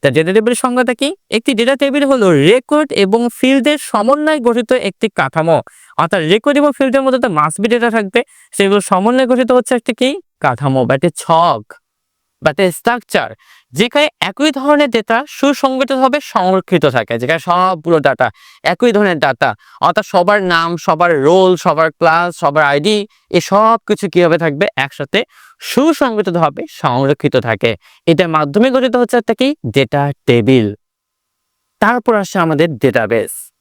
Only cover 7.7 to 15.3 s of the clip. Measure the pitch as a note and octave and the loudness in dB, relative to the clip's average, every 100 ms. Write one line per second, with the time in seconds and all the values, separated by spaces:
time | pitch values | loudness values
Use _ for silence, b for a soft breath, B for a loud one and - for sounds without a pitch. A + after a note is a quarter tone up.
7.7 | A#3+ A#3 A3+ G3+ A#3+ A#3+ b b - G3 | 0 0 -2 -2 -4 -4 b b -2 0
8.7 | G3+ - F#3 G3+ B3+ C4 B3 B3 B3+ A#3+ | 0 0 0 2 0 0 0 2 0 0
9.7 | B3 - A3 B3+ F4 _ _ C#3+ B2 C#3+ | -4 -4 -2 -2 -4 _ _ -4 -2 -2
10.7 | C3 A#2+ C3+ E3+ - - E3 E3+ A#2+ G#2+ | 0 0 0 -2 -4 -2 2 2 -2 -8
11.7 | - _ _ _ _ _ _ D3+ D3 F#3+ | -20 _ _ _ _ _ _ -4 0 -2
12.7 | E3 - A#3+ _ G3 B2 - b b b | 0 -4 -4 _ -4 -4 -12 b b b
13.7 | B2+ A#3 C#4+ D4 _ F3 G3 D4+ C#4 C4+ | -4 -2 0 -2 _ -8 -2 -2 -2 0
14.7 | D4 D4 A3+ G#3+ A#3 A3 | 2 2 -2 -2 -4 -4